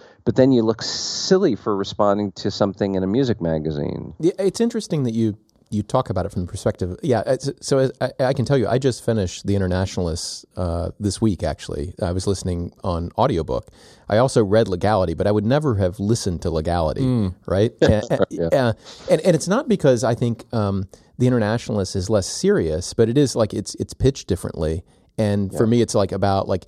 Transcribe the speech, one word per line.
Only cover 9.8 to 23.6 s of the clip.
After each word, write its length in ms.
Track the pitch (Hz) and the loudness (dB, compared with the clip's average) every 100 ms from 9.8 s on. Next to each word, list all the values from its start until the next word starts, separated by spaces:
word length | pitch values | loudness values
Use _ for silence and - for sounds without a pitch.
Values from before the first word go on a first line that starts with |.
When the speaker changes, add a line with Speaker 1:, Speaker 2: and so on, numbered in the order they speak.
| 95 - 87 82 - - - - | 0 -2 -4 -4 -8 -12 -14 -6
Speaker 2:
uh, 340 | 90 85 90 - | -4 -2 -6 -4
this 220 | 104 - | -4 0
week, 240 | 113 87 | 0 0
actually. 500 | 78 - - - 82 - | -2 -4 -8 -8 -8 -6
I 80 | 92 | -4
was 160 | 92 101 | -2 -2
listening 460 | 95 92 87 85 - | -2 -4 -6 -6 -8
on 280 | 98 82 85 - | -6 -4 -4 -2
audiobook. 520 | 127 87 71 62 - - - - - | 0 0 -2 -6 -8 -20 -20 -16 0
I 100 | 107 | 2
also 240 | 131 123 | 4 2
read 220 | 98 110 104 | 4 4 2
Legality, 480 | 90 101 104 87 | 0 2 2 0
but 140 | 76 95 | 0 0
I 20 | |
would 160 | 104 104 | 2 2
never 300 | 143 151 101 | 2 2 0
have 240 | 92 - | 0 0
listened 420 | 104 120 95 82 | -2 0 -2 -4
to 80 | 90 | -2
Legality, 520 | 80 82 85 78 - | -2 0 0 0 0
Speaker 3:
Mm. 320 | 131 123 95 - - | 0 0 0 -4 -2
Speaker 2:
right? 260 | 92 113 - | 2 2 2
Speaker 1:
<laughs> 40 | |
Speaker 2:
And, 200 | 151 107 107 | 2 2 0
and, 160 | 135 - | -2 -2
Speaker 1:
Yeah. 180 | - 165 | -2 0
Speaker 2:
uh, 200 | 143 120 - - - - | 2 2 -2 -10 -14 0
and, 120 | 160 | 2
and 160 | 185 160 | 4 2
it's 100 | 170 | 2
not 220 | 220 285 | -2 0
because 340 | 202 147 120 | 2 4 4
I 120 | 117 120 | 2 0
think, 280 | 120 113 - | 0 -2 -4
um, 360 | 117 101 98 98 - _ - | -2 0 -2 -6 -12 _ 0
The 100 | 123 | 2
Internationalist 640 | 123 104 117 - 107 92 | 4 2 0 -2 -2 -2
is 160 | 98 90 | -4 0
less 160 | 107 - | 0 0
serious, 640 | - 190 196 82 78 - | 0 2 2 2 -2 -4
but 160 | - 113 | 0 2
it 80 | 131 | 4
is, 200 | 135 123 | 2 2
like, 180 | 104 | 0
it's, 220 | 107 | -2